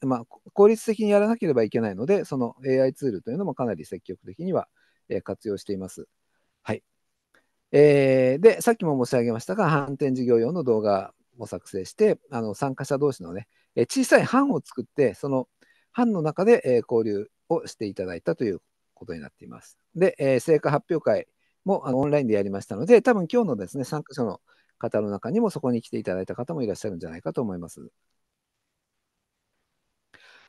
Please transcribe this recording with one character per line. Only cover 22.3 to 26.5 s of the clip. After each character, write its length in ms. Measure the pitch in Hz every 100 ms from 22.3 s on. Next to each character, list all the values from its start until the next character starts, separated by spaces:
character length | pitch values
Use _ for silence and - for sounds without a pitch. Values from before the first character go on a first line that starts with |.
や 80 | 104
り 60 | 98
ま 120 | 98
し 60 | -
た 100 | 101
の 100 | 165
で、 160 | 240
多 100 | 262
分 140 | 214 165
今 120 | 247
日 60 | 202
の 80 | 110
で 100 | 90
す 100 | 139
ね、 60 |
参 220 | 127 151
加 100 | -
者 80 | -
の 180 | 117 - _ _ _ -
方 220 | 117 107
の 80 | 104
中 200 | 101 117
に 100 | 208
も 100 | 220
そ 100 | 151
こ 100 | 127
に 120 | 120
来 60 | -
て 100 | 113
い 40 |
た 120 | 104
だ 80 | 92
い 40 | 95
た 80 |
方 180 | 117 127